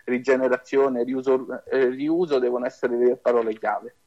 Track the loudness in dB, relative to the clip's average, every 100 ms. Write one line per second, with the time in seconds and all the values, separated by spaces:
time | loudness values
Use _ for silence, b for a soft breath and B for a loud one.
0 | -6 -4 2 2 2 0 0 0 2 0
1 | -2 -2 0 0 -2 -12 -4 0 0 0
2 | -2 0 0 0 0 0 -4 -4 -4 2
3 | 2 2 2 0 0 -4 -4 -4 -6 -18